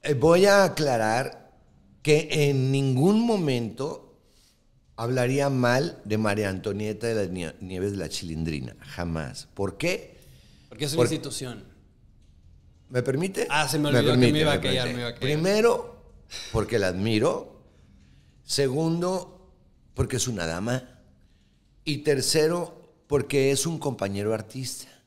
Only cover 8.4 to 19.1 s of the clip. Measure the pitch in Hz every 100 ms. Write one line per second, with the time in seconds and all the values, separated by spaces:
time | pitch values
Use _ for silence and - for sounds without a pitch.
8.4 | 80 73 62 - - - 85 80 69 -
9.4 | - - 98 - 170 185 - - - -
10.4 | - - - - 147 156 - 151 139 -
11.4 | 127 107 - - _ _ - - - -
12.4 | - - - _ _ 123 123 135 185 190
13.4 | - 147 151 156 147 127 113 123 123 151
14.4 | 156 139 131 131 123 123 120 - 131 151
15.4 | 180 214 233 233 - - - - - -
16.4 | - 110 98 113 95 90 107 107 139 -
17.4 | - - - _ - - - - - _
18.4 | - - 135 139 160 170 180